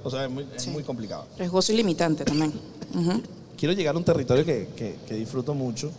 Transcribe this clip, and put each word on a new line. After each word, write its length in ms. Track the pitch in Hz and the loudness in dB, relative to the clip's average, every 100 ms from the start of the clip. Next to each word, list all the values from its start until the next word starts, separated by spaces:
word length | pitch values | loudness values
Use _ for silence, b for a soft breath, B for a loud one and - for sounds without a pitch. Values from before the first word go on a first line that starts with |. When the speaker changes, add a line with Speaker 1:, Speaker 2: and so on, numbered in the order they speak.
Speaker 1:
O 60 | 131 | -6
sea, 160 | 131 135 | -4 -4
es 60 | |
muy, 160 | 131 139 120 | -6 -8 -8
es 80 | |
Speaker 2:
Sí. 60 | 127 | -6
Speaker 1:
muy 100 | 147 | -4
complicado. 420 | 143 123 107 82 - - | -6 -6 -6 -8 -10 -6
Speaker 2:
Riesgoso 340 | 180 185 185 | 2 4 4
y 40 | 220 | 4
limitante 500 | 214 160 170 156 143 | 4 4 4 4 2
también. 260 | 147 156 151 - - - 180 | 2 2 0 -10 -14 -6 0
Ujú. 260 | 170 202 - - - - | 2 2 -2 -14 -18 -2
Speaker 1:
Quiero 200 | 147 196 | 0 2
llegar 180 | 156 | 2
a 40 | 143 | 2
un 40 | 175 | 4
territorio 380 | 165 127 127 156 | 2 6 4 4
que, 240 | 131 92 - | 0 -2 -6
que, 200 | 110 82 - | -8 -8 -8
que 60 | 110 | -6
disfruto 380 | 113 131 127 | -4 -4 -2
mucho 380 | 147 127 110 147 | -2 -2 -4 -6